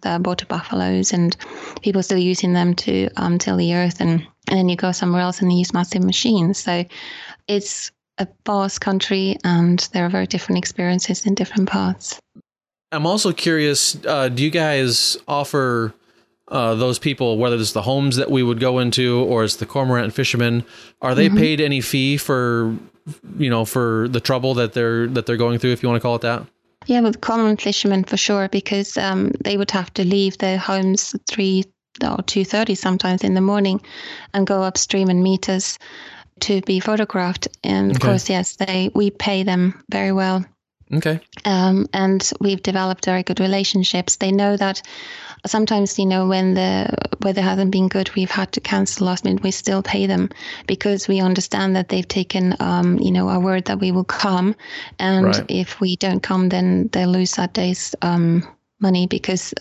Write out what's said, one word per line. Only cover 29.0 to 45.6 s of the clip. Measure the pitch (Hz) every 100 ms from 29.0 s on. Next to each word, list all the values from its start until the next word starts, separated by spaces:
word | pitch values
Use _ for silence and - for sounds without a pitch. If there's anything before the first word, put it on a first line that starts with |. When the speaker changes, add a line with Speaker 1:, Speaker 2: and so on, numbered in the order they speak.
| 196 190 196 -
Speaker 1:
they | - 202
would | 202
have | 196 180 -
to | 180
leave | 202 196 185
their | 196 190
homes | 185 190 190 190 -
at | - -
three | - 190 190 190 _ _ -
or | - -
two | 185 196 190
thirty | 208 226 190
sometimes | 190 185 185 185
in | 202
the | 185
morning | 190 208 196 190 - - - - -
and | 196 190
go | 196
upstream | 190 185 - 196 190
and | 180
meet | 185 190 -
us | 190 - - - - - - - _
to | - 196
be | 190 190
photographed. | 214 214 214 190 180 185 - - -
And | - -
of | 127
Speaker 2:
Okay. | 131
Speaker 1:
course, | - -
yes, | 185 185 -
they, | 196 185 185 -
we | 202
pay | 202 - 190
them | 190 180 180 - -
very | 196 190
well. | 190 190 190 185 _ _ _ _
Speaker 2:
Okay. | 147 160 160 - -
Speaker 1:
Um, | 208 185 185 190 202
and | 196 190 190 - -
we've | 202 190
developed | 190 190 185 185
very | - 185
good | 185 180
relationships. | 190 196 190 196 185 180 180 -
They | 190
know | 196 202 202
that | 196 190 - - - - - - -
sometimes, | 220